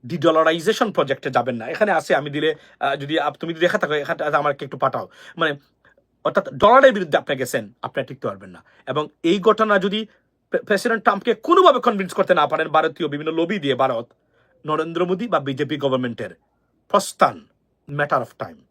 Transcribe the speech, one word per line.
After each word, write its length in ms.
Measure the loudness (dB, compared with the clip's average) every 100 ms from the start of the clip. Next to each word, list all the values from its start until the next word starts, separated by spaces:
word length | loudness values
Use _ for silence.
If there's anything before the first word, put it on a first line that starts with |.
| -8
de-dollarization 840 | 2 4 4 4 2 -2 0 0
প্রজেক্টে 380 | 0 -2 -4 -2
যাবেন 260 | -2 -2 -6
না। 120 | -8
এখানে 240 | -4 0
আছে, 220 | 0 0
আমি 160 | -2 -2
দিলে, 240 | -4 -4 -4 -14 _
আহ, 160 | -6 -4
যদি 220 | -4 -4
আপ-, 200 | -4 -6
তুমি 140 | -10
যদি 80 | -2
দেখা 180 | 0 0
থাকো, 140 | -2
এখানে 320 | -4 -4 -4
আমাকে 400 | 0 0 0 -2
একটু 140 | -10 -4
পাঠাও। 300 | -2 -2 -10 -16 -20 -4
মানে, 200 | -2 -4 _ _ _ _ _ _
অর্থাৎ 240 | -2 -2 -4
ডলারের 440 | 2 6 10 8
বিরুদ্ধে 260 | 6 -2 -2
আপনি 180 | -2 -6
গেছেন, 360 | -4 -6 -8 _
আপনি 220 | -8 -8
টিকতে 220 | -10 -8 -10
পারবেন 240 | -10 -18
না। 140 | -20 _ _ -6
এবং 220 | -6 -6 _
এই 160 | 0 2
ঘটনা 400 | 2 2 2 2
যদি 280 | 0 -4 -8 _ _ _ _
প্রে-, 140 | -6
প্রেসিডেন্ট 380 | -2 -2 0 0
ট্রাম্পকে 320 | 0 0 -2
কোনোভাবে 460 | -4 2 6 6 6
কনভিন্স 340 | 0 -2 -4
করতে 200 | -2 2
না 120 | 2 2
পারেন 220 | 0 0
ভারতীয় 400 | 0 0 -2 -6
বিভিন্ন 240 | -4 -4
লবি 260 | -2 -2 -2
দিয়ে 160 | -2
ভারত, 380 | 0 0 -2 -8 _ _ _ _ _ -4
নরেন্দ্র 400 | -4 -2 -2 -2
মোদী 220 | -2 -2
বা 120 | -2
বিজেপি 360 | -2 -4 -4 -2
গভর্নমেন্টের 540 | -2 -2 -4 -8 -12 -14 _ _ _ _ _
প্রস্থান 580 | -2 -2 0 0 0 _ _ _ _ -12
matter 300 | -6 -2 -2
of 260 | -4 _ -14
time। 100 | -14 _